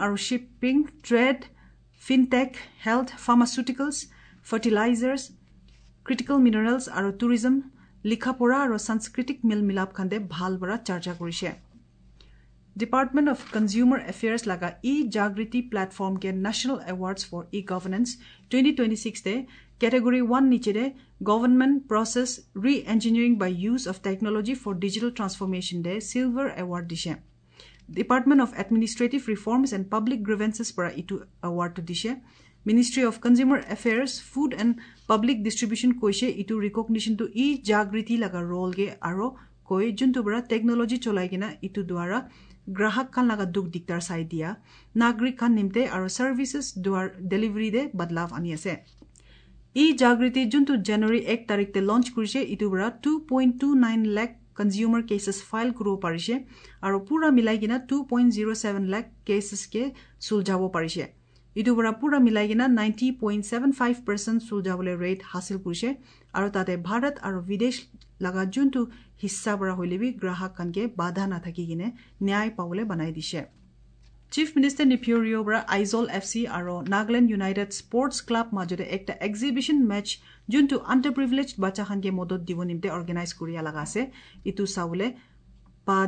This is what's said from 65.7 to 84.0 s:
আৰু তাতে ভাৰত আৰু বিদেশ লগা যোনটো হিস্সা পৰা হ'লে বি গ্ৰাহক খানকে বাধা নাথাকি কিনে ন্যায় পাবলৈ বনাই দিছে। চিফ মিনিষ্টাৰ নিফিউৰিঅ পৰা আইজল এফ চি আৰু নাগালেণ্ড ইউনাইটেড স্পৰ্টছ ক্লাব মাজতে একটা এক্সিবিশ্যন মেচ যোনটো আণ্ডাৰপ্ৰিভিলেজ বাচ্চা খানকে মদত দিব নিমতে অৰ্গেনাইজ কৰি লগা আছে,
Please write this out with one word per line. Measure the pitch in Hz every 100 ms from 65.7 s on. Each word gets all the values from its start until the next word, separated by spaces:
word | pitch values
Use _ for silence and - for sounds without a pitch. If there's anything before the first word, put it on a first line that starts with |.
| 170 233 277 - - _ 165
আৰু | 202 202
তাতে | 185 180 175
ভাৰত | 220 277 285 -
আৰু | 185 175
বিদেশ | 202 240 247 - - - - 185
লগা | 190 190 220
যোনটো | 277 269 240 - - -
হিস্সা | 202 - - 202
পৰা | 190 185
হ'লে | 175 180
বি | 247 254
গ্ৰাহক | 190 180 185 -
খানকে | 175 175 233 -
বাধা | 175 175 196
নাথাকি | 175 175 170 170
কিনে | 165 202 240 - - 196
ন্যায় | 202 220 220
পাবলৈ | 175 180 220
বনাই | 170 160 156
দিছে। | 156 165 - _ - _ - _ - - _
চিফ | - 311 294
মিনিষ্টাৰ | 277 269 285
নিফিউৰিঅ | 254 240 233 220 220 208
পৰা | 220 - 196
আইজল | 202 226 240 185
এফ | 294
চি | 226 233 175
আৰু | 180 175 170
নাগালেণ্ড | 196 214 240 240
ইউনাইটেড | 208 190 196 202 -
স্পৰ্টছ | - 233 269 - -
ক্লাব | 226 226 208
মাজতে | 175 180 185 190
একটা | 190 - 185
এক্সিবিশ্যন | 208 277 247 254 294 233
মেচ | 202 202 - - - -
যোনটো | 254 285 277 -
আণ্ডাৰপ্ৰিভিলেজ | 254 277 262 269 269 277 -
বাচ্চা | 190 190 202
খানকে | 202 190 185
মদত | 175 185 170
দিব | 170 180
নিমতে | 170 190 170
অৰ্গেনাইজ | 170 175 175 -
কৰি | 165 165 156
লগা | 151 143
আছে, | 208